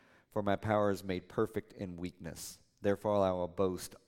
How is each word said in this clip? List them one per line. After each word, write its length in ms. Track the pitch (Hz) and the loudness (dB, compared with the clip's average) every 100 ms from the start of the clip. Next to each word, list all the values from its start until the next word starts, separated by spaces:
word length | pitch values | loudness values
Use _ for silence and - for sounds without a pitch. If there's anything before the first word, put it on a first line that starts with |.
| _ _ _ | _ _ _
for 100 | - | -2
my 140 | 101 98 | 0 0
power 360 | 107 107 104 | 2 2 4
is 120 | 95 | 0
made 260 | 95 90 - | -2 -6 -4
perfect 440 | - 107 104 - | 0 0 -2 -8
in 240 | - 95 87 | -8 -10 -8
weakness. 600 | 87 - 85 71 - - _ _ | -8 -8 -12 -12 -14 -16 _ _
Therefore, 420 | 104 98 110 104 | 0 0 2 4
I 80 | 95 | 4
will 160 | 92 87 | 2 -2
boast 480 | 85 95 90 - - | 0 0 0 -8 -16